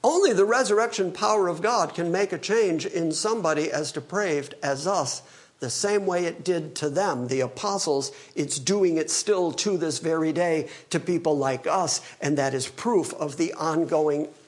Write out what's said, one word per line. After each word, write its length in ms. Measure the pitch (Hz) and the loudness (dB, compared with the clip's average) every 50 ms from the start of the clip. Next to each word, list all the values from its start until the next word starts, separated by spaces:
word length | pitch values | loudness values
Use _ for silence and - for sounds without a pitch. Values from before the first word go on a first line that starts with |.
Only 300 | - 247 320 359 403 311 | 4 4 4 6 4 6
the 140 | 220 180 196 | 6 4 4
resurrection 640 | 208 233 254 262 196 208 208 226 233 233 - 190 180 | 4 4 2 4 4 4 2 2 0 0 -2 -2 -2
power 360 | - - 208 214 214 214 190 175 | -2 0 0 2 4 4 2 2
of 120 | 170 156 | 0 0
God 340 | 175 214 247 220 170 143 - | 0 0 2 2 0 0 -2
can 160 | - 170 170 | -4 -2 0
make 220 | 170 190 202 196 | 2 0 0 0
a 60 | 180 147 | -2 -6
change 480 | - - 208 233 220 190 165 156 - | -2 0 2 2 2 2 0 -2 -4
in 260 | 185 - 170 165 160 | -4 -2 -2 -2 0
somebody 580 | 160 - - 214 226 233 180 160 156 147 151 160 | -2 0 0 -2 -2 0 0 0 0 0 0 0
as 220 | - 147 151 135 | -2 -4 -4 -4
depraved 640 | - 156 131 - 180 202 208 180 151 143 139 131 - - | -6 -8 -10 -4 -2 -2 0 0 0 -2 -2 -6 -10 -6
as 240 | - 143 139 135 151 | -2 -2 -2 -2 -2
us, 360 | 180 202 175 139 127 - - - - - - - _ _ _ | 0 0 0 0 -2 -6 -8 -12 -18 -20 -20 -20 _ _ _
the 100 | 139 120 | -8 -6
same 380 | - - - 202 208 208 196 | -4 -2 0 0 0 2 2
way 180 | 185 175 175 175 | 0 0 0 0
it 180 | 165 - - | -2 -4 -4
did 320 | 139 180 180 165 156 156 - | -2 -2 0 0 -2 -6 -6
to 120 | - 151 151 | -4 -4 -2
them, 400 | 139 - 208 190 147 123 123 123 | 0 0 0 0 0 -2 -2 -2
the 120 | 131 131 | 0 0
apostles. 720 | 127 - - - - 202 196 196 - 160 143 139 135 - - - - - - | 0 -2 -4 -4 -4 -2 -2 -2 0 0 0 0 -2 -4 -10 -16 -20 -10 -4
It's 240 | - 147 143 - 143 | -4 -4 -4 -4 -4
doing 380 | 127 139 196 208 190 175 165 | 0 0 2 4 4 4 2
it 140 | 160 151 - | 0 0 0
still 420 | - - - 208 208 185 180 165 | -2 -2 0 2 2 2 2 0
to 240 | - - - 208 196 | 0 -2 -2 0 0
this 220 | 170 165 160 139 - | 0 0 -2 -4 -2
very 340 | - 165 160 160 160 160 | -2 0 0 2 2 0
day 380 | 151 170 175 170 160 160 131 - - - - _ | 2 2 2 2 2 0 -2 -4 -10 -18 -8 _
to 100 | - - | -4 -2
people 380 | - 180 175 160 170 160 151 | 0 0 -2 0 2 2 0
like 300 | 143 131 135 131 120 - | 2 2 0 -2 -2 -2
us, 340 | - 160 190 175 160 - - - - - _ | 0 0 0 0 0 -2 -4 -6 -10 -12 _
and 180 | - 143 151 139 | -2 0 0 2
that 160 | 135 135 127 | 0 0 0
is 120 | 131 123 | -2 -4
proof 460 | - - - - 233 240 185 151 - - | -6 -8 -4 -2 2 2 2 0 0 -6
of 220 | - 156 147 135 | -6 -6 -6 -2
the 160 | 147 165 180 | -2 -2 -2
ongoing 760 | - - 151 160 156 160 165 120 170 156 151 151 143 147 156 - - - - | -2 -4 -2 0 0 0 0 2 2 2 2 2 2 0 -2 -6 -10 -18 -10